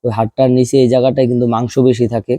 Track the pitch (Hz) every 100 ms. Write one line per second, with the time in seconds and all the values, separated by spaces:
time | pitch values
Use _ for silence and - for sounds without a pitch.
0 | 123 110 110 - 131 127 123 139 127 127
1 | 131 127 127 123 120 113 120 - 127 113
2 | 117 117 101